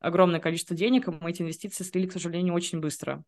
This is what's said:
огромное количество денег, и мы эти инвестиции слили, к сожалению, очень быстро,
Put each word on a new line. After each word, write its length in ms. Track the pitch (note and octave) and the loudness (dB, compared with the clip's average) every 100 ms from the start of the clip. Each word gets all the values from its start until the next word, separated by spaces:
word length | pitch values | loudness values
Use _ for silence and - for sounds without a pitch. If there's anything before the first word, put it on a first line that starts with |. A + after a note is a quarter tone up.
огромное 400 | - E3+ F3+ E3 | 0 6 6 6
количество 340 | E3 E3 - E3 | 0 -2 -4 0
денег, 320 | G#3+ B3+ B3 | 4 4 2
и 20 | |
мы 200 | D#3+ E3 | -6 -6
эти 120 | F3 | -4
инвестиции 420 | E3 D#3+ G3+ - | -4 -6 -10 -8
слили, 220 | F#3 F#3 F#3 | -4 -2 -2
к 60 | |
сожалению, 420 | F#3 E3+ E3+ F3+ | -4 -4 -2 0
очень 260 | F3 F3 E3 | 0 0 -4
быстро, 420 | D#3 - C#3 C#3 | -4 -4 -6 -6